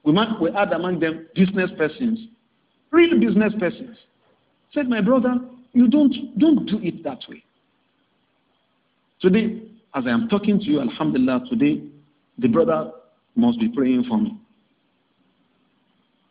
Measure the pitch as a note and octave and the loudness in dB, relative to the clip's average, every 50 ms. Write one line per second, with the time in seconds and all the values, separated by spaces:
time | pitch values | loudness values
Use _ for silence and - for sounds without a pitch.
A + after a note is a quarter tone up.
0 | - - D#3 F#3+ A3+ A3+ A3 - E3 E3+ E3+ G3+ G3+ F#3 F3 E3 F3 F3+ F#3 D#3+ | -2 0 2 2 2 0 -2 -2 -4 -2 0 0 0 0 -2 -4 -2 -4 -2 -2
1 | D#3+ D#3+ D#3 D#3+ - - - - F#3+ F#3 G3 G3 F#3 F3+ - - D#3+ D3+ D#3 - | -2 -2 -4 -6 -12 -8 0 2 2 2 2 -2 -2 -2 -2 -2 -4 -4 -2 -2
2 | C3 A#2 A2+ A2+ - - _ _ _ _ _ _ _ _ _ _ _ - - E4 | -2 -2 -2 -4 -6 -12 _ _ _ _ _ _ _ _ _ _ _ 0 2 4
3 | E4+ E4+ D#4+ A#3+ - - F3 G3+ G#3+ G#3 - - F3+ E3+ - - - - - - | 4 4 4 2 2 2 2 2 2 0 0 -2 -4 -4 -4 -6 -14 -18 -20 -20
4 | _ _ _ _ _ _ _ _ _ _ _ _ _ _ - D4 C#4+ B3 A#3+ A3 | _ _ _ _ _ _ _ _ _ _ _ _ _ _ -6 -4 -2 -2 0 0
5 | G3+ G3+ C4 C4 A#3 B3 B3 B3 B3 - - - - _ - B3 B3 A#3+ - D4+ | 2 2 2 2 2 0 -2 -4 -6 -8 -20 -20 -14 _ 2 4 4 6 6 4
6 | D4 B3+ - - - - - G3 A#3+ E4 D#4 G#3 - - F#3 A3 - E3+ - - | 4 4 2 0 -8 -6 -2 2 4 4 4 4 2 -2 -4 -4 -4 -6 -8 -8
7 | - D3 C3 - - - D3 - _ _ _ _ _ _ _ _ _ _ _ _ | -10 -12 -12 -12 -16 -20 -20 -20 _ _ _ _ _ _ _ _ _ _ _ _
8 | _ _ _ _ _ _ _ _ _ _ _ _ _ _ _ _ _ _ _ _ | _ _ _ _ _ _ _ _ _ _ _ _ _ _ _ _ _ _ _ _
9 | _ _ _ - - F#3 F#3 A3+ A3 - - - - - - - _ _ - C#3 | _ _ _ 0 2 4 4 4 2 0 -4 -8 -14 -20 -20 -20 _ _ -8 -6
10 | A#2+ B2+ A#2+ A#2 A2+ A3+ G#3 G3+ G3+ G#3 G#3 F#3+ - - D3+ C#3+ C3+ A#2 - - | -2 0 0 0 0 0 -2 -2 0 2 0 0 0 0 -2 -2 -2 -4 -4 -4
11 | D#3 D3+ D3 C3 B2+ C3 B2+ B2 B2 - B2+ A2+ C#3 C#3+ D3+ C#3+ - - - - | -4 -2 0 0 0 2 0 -2 -4 -4 -2 0 0 0 0 -2 -6 -12 -20 -20
12 | _ _ _ _ _ _ _ - A#2+ A#2+ A#2 E3 D#3+ E3 D#3+ D#3 D#3 - - - | _ _ _ _ _ _ _ -2 0 2 2 2 2 2 0 -2 -2 -6 -12 -18
13 | - _ _ _ _ _ - A#2 A#2 A#2+ A#2 A#2 A2+ A2 A#2 C#3+ C3 B2+ B2+ B2 | -20 _ _ _ _ _ -2 0 2 2 2 0 -2 -4 -2 0 0 0 2 0
14 | B2 B2 A#2 G#2+ G#2 F#2+ - - _ _ _ _ _ _ _ _ _ _ _ _ | 0 0 -2 -2 -2 -2 -6 -10 _ _ _ _ _ _ _ _ _ _ _ _
15 | _ _ _ _ _ _ _ _ _ _ _ _ _ _ _ _ _ _ _ _ | _ _ _ _ _ _ _ _ _ _ _ _ _ _ _ _ _ _ _ _
16 | _ _ _ _ _ _ | _ _ _ _ _ _